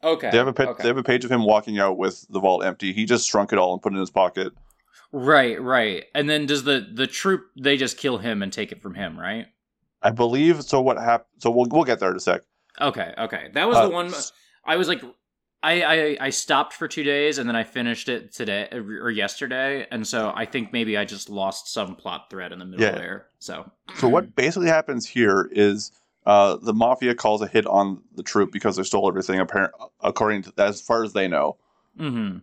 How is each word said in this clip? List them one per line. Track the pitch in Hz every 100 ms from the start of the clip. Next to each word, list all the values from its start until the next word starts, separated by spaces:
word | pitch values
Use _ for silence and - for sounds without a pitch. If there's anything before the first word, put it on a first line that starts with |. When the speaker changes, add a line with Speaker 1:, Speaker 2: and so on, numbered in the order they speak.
Speaker 1:
Okay, | 160 160 123
Speaker 2:
They | 113
have | 131
a |
pic-, | 123 135
Speaker 1:
okay. | 117
Speaker 2:
they | 117
have | 135
a |
page | 123 123 123
of |
him | 123 107
walking | 107 107 104
out | 98 92
with | 92 87 -
the | 98
vault | 95 90 95
empty. | 92 98
He | 95 107
just | 117 -
shrunk | 107 101
it | 104
all | 90
and | 92
put | 107
it | 98
in |
his | 90
pocket. | - 92 - 95 _ _ _ _ _ _
Speaker 1:
Right, | 143 127 151 127 113
right. | 123 127 110 90 - 147
And | 147
then | 151 147
does | 143
the, | 131 135 98
the | 113 131
troop, | - 190 190 - -
they | 131 139
just | 127 -
kill | 143 117
him | 113 107
and | 98
take | 98 107
it | 104
from | 101 87
him, | 92 80
right? | 87 110 - _ _ _ _ _
Speaker 2:
I | 104
believe | 113 120 127 160 160
so. | 135 139
What | 131 120
hap-, | 117 117 - _
so | 120
we'll, | 120 120
we'll | 143
get | 139 117
there | 95
in | 92
a |
sec. | 90 90 _ _ _ -
Speaker 1:
Okay, | 143 123 85 -
okay. | 113 87 73
That | 104 196
was | 240
Speaker 2:
Uh, | 208
Speaker 1:
the |
one | 175 175
m-, | 180
Speaker 2:
s- | - _ _ _ -
Speaker 1:
I | 165
was | 175
like, | 175 123 _ _ _ _ _
I, | 156 170
I, | 160 160 151 143
I | 135
stopped | - - 143 147
for | - 156
two | -
days | 143 143 147 139
and | 123
then | 117
I |
finished | 113 131 120 117 -
it | 120 -
today, | - 110 101 104
or, | 123 104 107
or | 120
yesterday, | 107 98 - 135 127 135 139 -
and | 120 107
so | 120 110 -
I | 113
think | 135 110
maybe | 120 110 104
I | 101
just | 101 -
lost | 101 95 - -
some | - 95 90
plot | 95 87 -
thread | 95 90
in | 90
the | 92
middle | 92
Speaker 2:
Yeah. | 107
Speaker 1:
there. | 87 87 98 _ _
So, | - 80 - _ - -
Speaker 2:
So | 131
Speaker 1:
<clears throat> |
Speaker 2:
what | 143 202 -
basically | 135 170 175
happens | 160 156 127 -
here | 123 110 98 92
is, | 104 104 101 - _ _ _ -
uh, | 104 101 85
the | 110
mafia | 107 117 127 123 120
calls | 110 107
a | 104
hit | 113 104
on | 98 101 95 _
the | -
troop | - 104 95
because | 101 110 92
they |
stole | 92 104 95
everything, | 95 92 92
apparent, | 90 101 95 - - _
according | 95 - 107 104
to, | 92 -
as | 101 101
far | - 117
as | 110
they | 101 95
know. | 80 76 - _ _ _ -
Speaker 1:
Mm-hmm. | 156 120 104 92